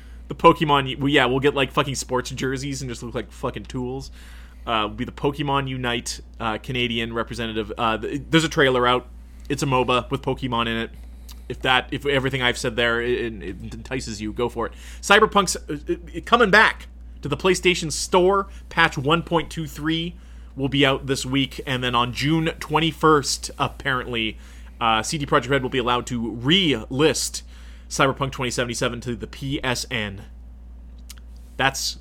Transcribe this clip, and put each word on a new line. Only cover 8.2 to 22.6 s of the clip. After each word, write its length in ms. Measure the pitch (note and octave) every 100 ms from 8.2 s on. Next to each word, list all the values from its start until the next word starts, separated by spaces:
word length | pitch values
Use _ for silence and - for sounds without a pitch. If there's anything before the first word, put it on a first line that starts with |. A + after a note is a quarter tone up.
| -
there's 140 | D#3+
a 40 | D#3
trailer 380 | D#3 C3+ B2+ B2
out. 220 | B2 - - - - -
It's 160 | C3+
a 20 | C#3+
moba 420 | B2+ B2 B2 A#2
with 100 | C3+
Pokemon 460 | - B2+ B2+ A#2 A#2
in 80 | A2+
it. 140 | A2+ - - - - - -
If 120 | A#2+
that, 260 | C3 B2+ -
if 160 | C#3+ C#3+
everything 340 | C#3 C3 C3
I've 160 | B2 A#2+
said 200 | B2+ A2+
there, 240 | A#2+ A#2
it, 160 | A#2+ A#2
it, 240 | A#2 A2
it 320 | E2 - A2+
entices 460 | A2+ - C3+ A#2+ G#2+
you, 100 | G#2+
go 160 | G#2 A#2+
for 180 | A#2 A2
it. 60 | - - -
Cyberpunk's, 540 | - G3+ G#3+ G3+ F#3 -
uh, 40 | - D3 -
it, 120 | E3+ E3+
it 120 | E3+ -
coming 260 | A#3+ A3
back 340 | G#3 G3 - - - - -
to 60 | C#3+
the 80 | C#3+
PlayStation 540 | F#3 F#3 F#3 F3+ E3
Store. 560 | - - F#3 F3+ G3 G3 - -
Patch 280 | - E3 D#3
one 280 | C3 E3
point 260 | - E3+ D#3
two 160 | - D3+
three 480 | - D3+ E3 E3+ E3+ - - -
will 140 | - C3+
be 180 | C#3 C#3
out 220 | C3+ C3+
this 180 | C3 C3
week, 340 | C3+ C3+ - -
and 160 | B2+
then 140 | B2 A#2+
on 160 | A#2+
June 400 | A2+ C#3 E3 D#3+ -